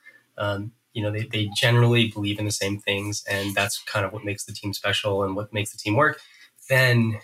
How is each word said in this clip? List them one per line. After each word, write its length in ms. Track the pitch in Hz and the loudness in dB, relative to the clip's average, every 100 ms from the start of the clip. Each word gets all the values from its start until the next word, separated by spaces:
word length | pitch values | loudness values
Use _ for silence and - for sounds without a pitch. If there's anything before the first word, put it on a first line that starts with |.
| - _ _ - | -20 _ _ -6
um, 340 | 104 101 107 _ _ | -4 -4 -6 _ _
you 80 | 113 | -4
know, 100 | 104 | -2
they, 140 | 107 110 | -2 -2
they 240 | 107 104 101 | -2 -2 2
generally 500 | 120 120 120 120 113 | 4 6 6 6 2
believe 320 | 107 101 104 | 0 -4 -2
in 60 | 104 | -2
the 60 | |
same 260 | - 98 101 | -2 -2 -2
things, 460 | - 98 101 104 - | -2 -2 -2 -6 -4
and 240 | 98 98 | -4 -2
that's 300 | 98 101 - | -2 -2 -4
kind 220 | - 107 95 | -4 -4 -4
of 80 | |
what 100 | 107 | -4
makes 220 | 104 101 - | -8 -8 -8
the 80 | |
team 200 | 104 104 | -8 -8
special 500 | 95 101 98 107 98 | -4 -2 -2 0 0
and 120 | 98 95 | 0 -4
what 160 | 107 | -4
makes 200 | 110 104 | -4 -6
the 60 | - | -6
team 180 | - 127 | 0 4
work, 260 | 151 - - - - _ - | 4 0 -14 -20 -20 _ 0
then 500 | 131 127 120 113 107 | 4 6 4 2 -2